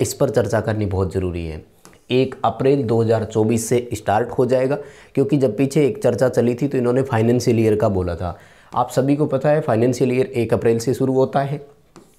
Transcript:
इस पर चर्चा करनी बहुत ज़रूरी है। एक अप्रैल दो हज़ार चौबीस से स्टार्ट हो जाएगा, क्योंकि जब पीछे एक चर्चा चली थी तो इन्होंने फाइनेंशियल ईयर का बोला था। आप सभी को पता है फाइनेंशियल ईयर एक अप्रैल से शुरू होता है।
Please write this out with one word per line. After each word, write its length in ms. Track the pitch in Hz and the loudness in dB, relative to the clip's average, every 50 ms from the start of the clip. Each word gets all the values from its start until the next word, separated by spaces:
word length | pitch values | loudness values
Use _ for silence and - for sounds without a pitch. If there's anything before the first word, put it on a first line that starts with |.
इस 120 | 120 - - | -4 -4 0
पर 160 | - 147 123 | -2 -2 0
चर्चा 300 | 107 123 110 - 113 110 | 2 0 0 2 0 -2
करनी 260 | - 117 107 107 104 | 0 -2 -2 -2 -2
बहुत 260 | 95 95 92 98 85 80 | -2 0 0 -2 -2 -2
ज़रूरी 300 | 95 92 90 82 85 85 | -4 -4 -4 -4 -6 -6
है। 160 | 80 78 80 - - _ _ - - - _ _ - | -8 -10 -12 -14 -18 _ _ -20 -20 -20 _ _ -2
एक 240 | 120 127 131 131 - - - | 0 0 0 0 -2 -4 -4
अप्रैल 380 | 117 113 - 127 139 143 139 | -4 -2 0 2 2 2 2
दो 180 | 123 110 117 113 | 2 0 0 2
हज़ार 220 | 113 110 113 110 107 | 2 2 2 0 0
चौबीस 440 | - - 113 107 110 120 - - - | -2 0 0 2 2 0 0 0 0
से 200 | 127 120 120 - | -2 -2 -2 -4
स्टार्ट 360 | 110 - - 101 98 110 120 120 | -8 -6 -2 0 0 0 0 -2
हो 180 | - - 127 | 0 -2 0
जाएगा, 300 | 120 131 127 131 131 143 - - - - - - - - | 2 2 0 0 0 -2 -4 -6 -12 -20 -20 -20 -4 -2
क्योंकि 220 | 135 135 135 151 | 0 0 2 2
जब 200 | 143 127 123 104 | 2 2 0 2
पीछे 280 | - 139 135 - 160 147 | 0 -2 0 2 2 2
एक 160 | 127 107 - | 2 0 0
चर्चा 260 | - 123 117 107 131 123 | 0 0 2 2 0 2
चली 260 | 123 131 117 120 123 | 2 2 2 2 0
थी 140 | 120 143 135 | 0 -4 -4
तो 100 | 135 131 | -2 -2
इन्होंने 240 | 117 123 123 131 | 0 0 0 0
फाइनेंशियल 580 | 131 - 117 110 110 113 123 123 120 127 117 113 | 0 0 0 0 2 2 2 2 2 2 2 2
ईयर 160 | 113 110 107 | 2 2 2
का 120 | 104 113 107 | 2 2 0
बोला 260 | 98 92 90 87 85 | 0 -2 -2 -4 -4
था। 220 | 82 92 87 85 - - - - - - _ - | -6 -6 -8 -8 -12 -18 -20 -20 -20 -20 _ -4
आप 160 | - 123 - | -4 -4 -2
सभी 260 | - - 143 139 143 | -2 0 0 0 0
को 100 | 147 151 | 0 0
पता 240 | - 135 131 - 151 | 0 0 0 0 2
है 100 | 147 156 | 0 2
फाइनेंशियल 520 | 151 - 117 110 120 127 120 - 139 123 | 0 0 2 2 2 2 2 0 0 0
ईयर 140 | 123 127 131 | 0 0 -2
एक 260 | - - 117 113 113 120 | -2 -2 -2 0 0 0
अप्रैल 240 | 110 - 117 117 113 | 2 2 2 2 2
से 160 | - 139 123 | 0 -2 -2
शुरू 200 | 117 135 135 131 | 0 0 0 2
होता 260 | 131 131 135 - 143 | 2 2 2 0 -2
है। 200 | 139 127 143 143 - - - _ _ _ _ - - _ _ | -2 -2 -6 -10 -10 -16 -20 _ _ _ _ -20 -20 _ _